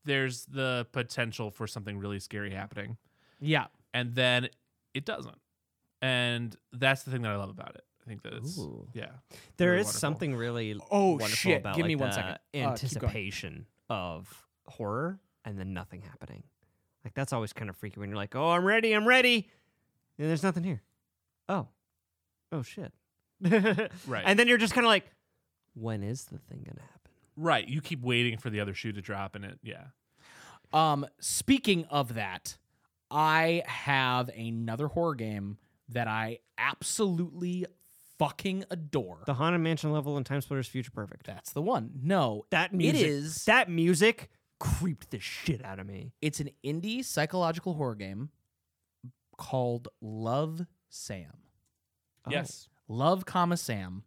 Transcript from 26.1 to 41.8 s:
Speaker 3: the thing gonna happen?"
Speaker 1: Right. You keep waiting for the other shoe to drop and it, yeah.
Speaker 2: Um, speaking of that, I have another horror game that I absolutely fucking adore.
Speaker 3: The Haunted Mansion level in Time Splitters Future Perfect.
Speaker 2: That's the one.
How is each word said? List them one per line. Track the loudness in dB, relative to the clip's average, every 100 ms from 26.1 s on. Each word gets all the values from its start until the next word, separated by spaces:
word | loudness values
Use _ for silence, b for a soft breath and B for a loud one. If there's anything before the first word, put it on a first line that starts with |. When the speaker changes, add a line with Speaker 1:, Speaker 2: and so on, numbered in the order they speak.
| -6 -10
Speaker 3:
the | -16
thing | -16 -16
gonna | -14 -16
happen?" | -18 -20 _ _ _ -4
Speaker 1:
Right. | 2 2 2
You | -4
keep | -4 -4
waiting | 2 4 4 0
for | -4
the | -2
other | -2 -4
shoe | -6
to | -8
drop | -6 -6 -6 -8
and | -14
it, | -14
yeah. | -14 -14 -16 _ _ B B B B B _
Speaker 2:
Um, | 4 4 2 -2 _
speaking | -4 -2 4 4 6 2 2
of | 0 0 -2
that, | -4 -6 -10 -14 _ _ _ _ _
I | 2 4 6 4 2 -2
have | -6 2 4 4 2 0
another | -4 -6 -4 -4 -2 -2
horror | 0 0 -2
game | -6 -6 -6 -10 _ _ -6
that | -4 0
I | -2 -2 -6 _ -2
absolutely | -2 -2 -6 -2 0 0 -2 -4 -4 -4 -6 _ _ -20 -20 -4
fucking | -4 -2 -4 -4 -4
adore. | -8 -2 -2 -2 -6 -2
Speaker 3:
The |
Haunted | 2 4 4
Mansion | 2 2 0
level | 0 0 -2
in |
Time | -2 -4
Splitters | -2 -4 -4
Future | -6 -6
Perfect. | -8 -10 -10 -14
Speaker 2:
That's | -14 -8
the | -4
one. | 0 0